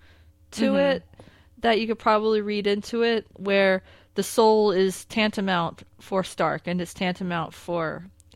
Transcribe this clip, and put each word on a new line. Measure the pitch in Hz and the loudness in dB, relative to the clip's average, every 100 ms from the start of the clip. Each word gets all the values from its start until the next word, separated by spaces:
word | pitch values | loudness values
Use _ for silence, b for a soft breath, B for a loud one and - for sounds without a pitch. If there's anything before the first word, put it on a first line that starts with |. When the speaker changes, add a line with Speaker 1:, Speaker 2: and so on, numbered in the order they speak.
| b b b _ _ | b b b _ _
Speaker 1:
to | - 269 | -2 0
Speaker 2:
Mm-hmm. | 277 | 2
Speaker 1:
it | 277 269 - B B B B - | 2 0 -6 B B B B -4
that | 233 220 | 0 0
you | |
could | 226 220 | 0 -2
probably | 226 214 220 214 | 2 2 2 0
read | 208 208 | 0 -2
into | 202 208 - 233 | 0 -2 -2 -2
it, | 233 220 - | 0 0 -4
where | - 190 196 196 185 b b b | -10 0 2 4 2 b b b
the | - | -6
soul | 196 - 220 220 208 | 0 4 4 4 2
is | 185 190 - | 2 0 -2
tantamount | - 226 214 214 190 180 165 - - - | -6 -2 0 0 -2 0 -2 -8 -20 -20
for | - 190 | -4 -4
Stark | 180 - 160 147 | -4 -2 -2 -2
and | - 180 | -4 -4
it's | 170 | -6
tantamount | - 180 180 185 170 160 | -4 -4 -4 -4 -4 -6
for | - - 170 156 147 185 - _ | -10 -6 -4 -4 -8 -14 -20 _